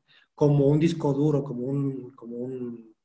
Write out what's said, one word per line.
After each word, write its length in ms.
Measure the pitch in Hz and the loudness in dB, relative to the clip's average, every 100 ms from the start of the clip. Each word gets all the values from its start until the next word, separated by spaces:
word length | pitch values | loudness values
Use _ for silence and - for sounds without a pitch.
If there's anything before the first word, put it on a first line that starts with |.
| _ _ _ | _ _ _
como 320 | - 147 143 139 | 0 4 6 4
un 120 | 151 | 4
disco 360 | 165 170 147 | 2 2 -2
duro, 280 | 135 151 139 | 0 2 0
como 220 | 143 120 | -2 -6
un, 480 | 123 139 139 131 120 | -4 -2 -4 -6 -10
como 240 | - 117 120 | -16 -14 -10
un 580 | 127 127 120 117 113 _ | -8 -8 -10 -12 -18 _